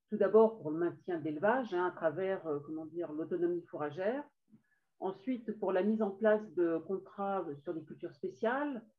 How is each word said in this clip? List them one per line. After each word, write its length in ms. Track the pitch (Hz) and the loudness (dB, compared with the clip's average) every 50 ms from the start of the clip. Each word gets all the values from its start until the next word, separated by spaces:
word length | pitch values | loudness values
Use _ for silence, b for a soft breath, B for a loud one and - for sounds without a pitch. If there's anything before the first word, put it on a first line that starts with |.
| _ _ | _ _
Tout 80 | 214 196 | 0 2
d'abord, 400 | 202 190 202 214 220 214 220 - | 2 6 8 8 8 8 6 0
pour 140 | - 156 | -4 -4
le 60 | 151 165 | -2 0
maintien 400 | 175 170 - - - - 180 160 | 0 0 -2 -4 -6 -4 -4 -2
de 60 | 147 | -2
l'élevage, 500 | 156 151 151 170 208 240 269 254 208 185 | -4 -4 2 2 2 4 2 0 -2 0
hein, 120 | 175 180 | 0 0
à 60 | 180 | 0
travers, 540 | 175 - 175 160 147 170 190 190 190 185 - 160 | -2 0 -2 -2 0 0 -2 -2 -2 -2 -2 -4
euh, 120 | 147 143 143 | -4 -4 -4
comment 200 | 170 156 156 160 156 | -6 -8 -8 -8 -8
dire, 260 | 160 170 170 151 151 | -6 -6 -6 -6 -4
l'autonomie 480 | 151 160 151 185 170 175 170 175 170 | -6 -4 -4 -2 0 0 0 0 -2
fourragère. 600 | 165 - - 160 151 147 139 175 185 208 240 285 294 - _ _ _ _ b b b b b b b b b _ | -4 -8 -6 -6 -4 -4 -4 -2 -2 -2 -2 -2 -4 -8 _ _ _ _ b b b b b b b b b _
Ensuite, 580 | - 190 190 - - 262 254 220 - - 208 - | -6 -6 -6 -4 -4 -4 -4 -4 -4 -6 -6 -2
pour 120 | - 185 | -2 2
la 100 | 190 185 | 2 4
mise 200 | 190 208 220 214 | 4 4 2 2
en 100 | 220 196 | 2 0
place 320 | 196 - 220 214 214 214 214 - 151 | 0 2 4 4 4 4 2 -2 0
de 240 | 175 175 165 165 160 | 2 2 2 2 0
contrats 640 | 156 170 190 190 - - - - 196 196 196 190 175 165 143 143 - | -2 -4 -6 -6 -6 -10 -8 -6 -4 -2 -2 -2 -2 -4 -8 -8 -8
sur 100 | - 170 | -8 -8
des 100 | 160 - | -8 -8
cultures 300 | - 160 - - 170 - | -10 -14 -12 -12 -12 -10
spéciales, 680 | - - 185 190 - - 220 247 269 294 294 269 220 - - _ | -8 -8 -8 -6 -2 -2 0 0 0 -2 -2 -4 -6 -10 -14 _